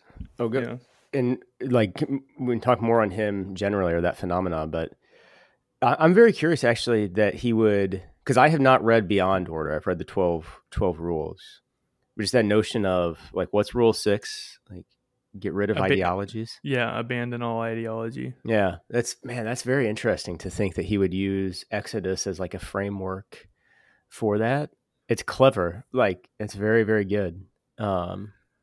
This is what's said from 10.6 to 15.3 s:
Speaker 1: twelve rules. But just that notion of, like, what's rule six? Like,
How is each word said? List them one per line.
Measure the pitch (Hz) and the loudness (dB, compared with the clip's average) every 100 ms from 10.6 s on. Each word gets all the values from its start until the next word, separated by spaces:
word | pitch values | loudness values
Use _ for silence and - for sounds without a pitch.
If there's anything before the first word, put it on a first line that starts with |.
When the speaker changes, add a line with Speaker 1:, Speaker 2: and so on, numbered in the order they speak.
| _ | _
Speaker 1:
twelve | - 95 82 | -2 -2 -2
rules. | 85 80 78 85 - - _ _ _ _ _ - | -4 -4 -6 -10 -20 -20 _ _ _ _ _ -8
But | |
just | 101 | 0
that | 127 104 | 2 4
notion | 107 104 117 95 | 2 2 -2 0
of, | 90 87 80 - | 2 0 -4 -8
like, | 92 90 | -6 0
what's | 104 104 123 | 0 0 2
rule | 113 | 2
six? | 107 107 104 - - - - - | 2 0 -2 -4 -14 -16 -20 -20
Like, | 92 - _ _ _ _ | -20 -20 _ _ _ _